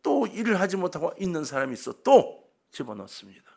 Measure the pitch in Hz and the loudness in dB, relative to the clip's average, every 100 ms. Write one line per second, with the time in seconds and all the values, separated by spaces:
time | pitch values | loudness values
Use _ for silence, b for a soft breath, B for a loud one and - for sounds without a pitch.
0 | - 285 220 208 233 190 190 190 180 160 | 0 0 0 -2 0 0 0 0 -4 -4
1 | 170 - 190 165 147 135 135 120 - - | -6 -4 -4 -4 -4 -4 -4 -6 -10 -6
2 | - 262 - - _ _ _ - 123 104 | 6 6 6 -10 _ _ _ -12 -10 -10
3 | 98 - 101 92 - | -12 -16 -18 -20 -20